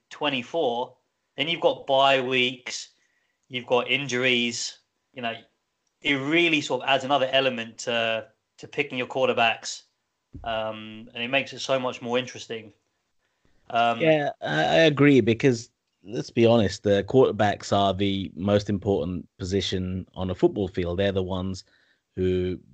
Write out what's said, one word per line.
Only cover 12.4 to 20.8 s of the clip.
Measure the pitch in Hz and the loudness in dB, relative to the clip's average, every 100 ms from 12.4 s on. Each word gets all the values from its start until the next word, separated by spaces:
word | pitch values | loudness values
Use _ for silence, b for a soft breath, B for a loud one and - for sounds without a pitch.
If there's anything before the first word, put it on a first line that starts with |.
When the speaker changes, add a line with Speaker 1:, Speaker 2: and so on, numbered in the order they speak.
| - 113 107 _ _ _ _ _ _ _ _ _ - | -12 -12 -14 _ _ _ _ _ _ _ _ _ -4
Speaker 1:
Um, | 117 117 113 | 2 2 2
Speaker 2:
Yeah, | 160 156 143 - | 2 2 0 -6
I, | - 151 | -4 0
I | 156 165 | 2 4
agree, | 160 139 143 131 | 4 6 6 8
because | 107 113 143 117 - _ _ _ | 6 4 2 0 -6 _ _ _
let's | - 120 147 | -12 -10 -4
be | - | 4
honest, | 117 117 95 - | 6 6 4 0
the | 104 101 98 | 2 2 4
quarterbacks | 131 131 101 104 - - | 4 4 4 0 -2 0
are | 101 98 | 2 2
the | 92 101 95 95 - | 2 0 -2 -6 -4
most | 98 104 104 | 2 2 2
important | 101 101 98 78 90 - - | -4 0 0 -2 -6 -10 -12
position | 92 98 - 95 92 92 - | -4 -2 -2 -4 -4 -6 -8
on | - 92 | -8 -6
a | |
football | 90 175 - 95 | 0 0 0 -6
field. | - | -4